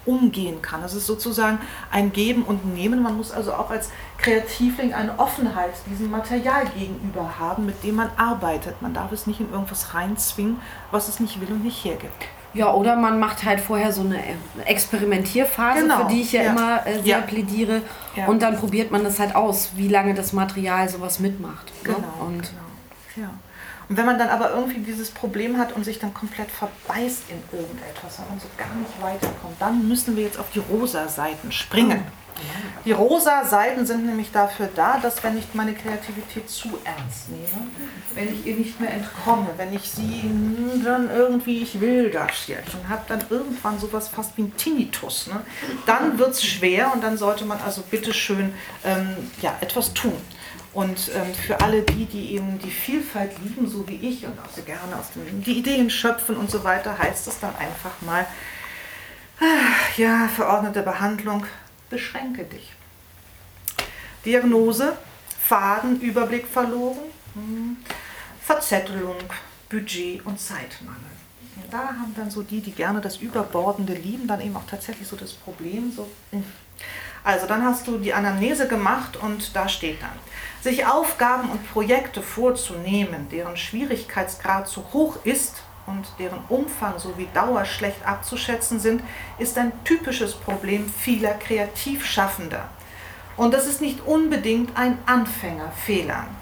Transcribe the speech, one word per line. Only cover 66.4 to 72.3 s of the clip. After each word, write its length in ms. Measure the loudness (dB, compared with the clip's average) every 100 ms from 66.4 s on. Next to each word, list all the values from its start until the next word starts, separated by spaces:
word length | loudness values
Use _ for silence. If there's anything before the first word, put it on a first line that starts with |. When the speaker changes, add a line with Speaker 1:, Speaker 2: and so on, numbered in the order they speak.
| 0
Speaker 1:
verloren, 520 | 0 0 0 -2 -4 -10 -14 -14
hm, 440 | -12 -8 -4 -4 -6 -10 -12 -12 -16 -16 -12
Verzettelung, 720 | 2 2 4 0 0 -4 -4 -6 -8 -12 -14 -20 -6
Budget 560 | -6 -4 -6 -6 -6 -8
und 120 | -8
Zeitmangel. 600 | -6 -8 -10 -14 -16 -16 -16 -18 -20 -20 -20 -18
Und 160 | -10
da 60 | -8
haben 360 | -6 -6 -8 -6
dann 140 | -6